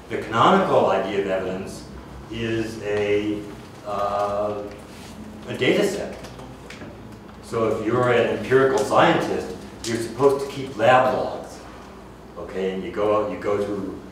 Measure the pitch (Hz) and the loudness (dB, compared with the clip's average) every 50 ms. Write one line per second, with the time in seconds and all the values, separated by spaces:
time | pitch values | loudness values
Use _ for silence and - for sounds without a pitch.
0 | - - 113 - - - 113 117 131 165 190 196 185 165 - - - - - - | -12 -8 -6 -6 -4 -2 2 4 6 8 8 6 4 6 4 4 6 6 4 2
1 | - 101 104 95 - 98 95 95 92 90 92 92 98 98 - - - - - - | 0 0 0 0 0 0 0 -2 -2 -2 -4 -6 -6 -8 -10 -12 -14 -14 -14 -16
2 | - - - - - - 113 113 117 110 113 113 110 107 107 - 104 104 104 104 | -16 -16 -16 -16 -14 -10 -8 -4 -2 -2 0 -2 -2 -4 -6 -8 -4 -2 0 0
3 | 104 104 104 104 104 107 107 104 104 - - - - - - - - - 104 101 | 2 2 2 2 2 0 -2 -2 -4 -10 -12 -14 -14 -16 -16 -14 -8 -6 -4 -2
4 | 101 101 101 101 101 101 101 101 104 104 104 101 104 101 - - - - - - | 0 0 0 0 0 0 0 0 0 -2 -2 -4 -6 -10 -12 -14 -16 -16 -16 -16
5 | - - - - - - - - - - 117 113 123 147 - - - - - - | -16 -16 -14 -14 -14 -14 -14 -14 -10 -8 -4 0 2 4 4 4 4 2 0 -2
6 | - - - - - - - - - - - - - - - - - - - - | -6 -6 -8 -12 -14 -14 -16 -16 -16 -16 -16 -18 -16 -16 -16 -16 -16 -16 -16 -16
7 | - - - - - - - - - - 117 117 113 110 - 107 107 107 120 127 | -18 -18 -18 -18 -18 -18 -18 -18 -12 -6 -2 0 0 2 0 0 0 0 2 2
8 | 123 123 120 113 - - - - - - 127 135 135 131 - 135 135 - - - | 4 4 4 4 4 2 2 -2 0 4 6 6 6 6 4 4 2 4 6 6
9 | 170 170 160 - - - - - - - - - - - - - - 117 117 117 | 6 6 6 4 2 0 -2 -4 -4 -6 -8 -12 -12 -14 -14 -10 -6 -4 -2 -2
10 | 113 - - - 139 139 - - - - - 139 131 - - - 143 135 127 127 | -2 -4 0 4 4 4 6 4 -2 -6 -8 -8 -8 -8 -4 2 4 6 6 6
11 | 127 127 127 - - - - - - - - - - - - - - - - - | 6 4 2 0 -2 -4 -6 -8 -10 -12 -14 -16 -18 -18 -18 -18 -18 -18 -18 -20
12 | - - - - - - - - 85 85 87 92 95 95 95 95 90 85 - 107 | -20 -20 -20 -20 -20 -18 -14 -14 -12 -10 -6 -4 -2 -2 -2 -4 -6 -6 -4 0
13 | 104 107 104 107 104 98 92 - - 104 101 101 101 101 104 95 95 - - - | 2 2 4 2 2 0 -4 -4 -2 0 0 0 0 -2 -2 -4 -4 -6 -8 -10
14 | - - | -12 -16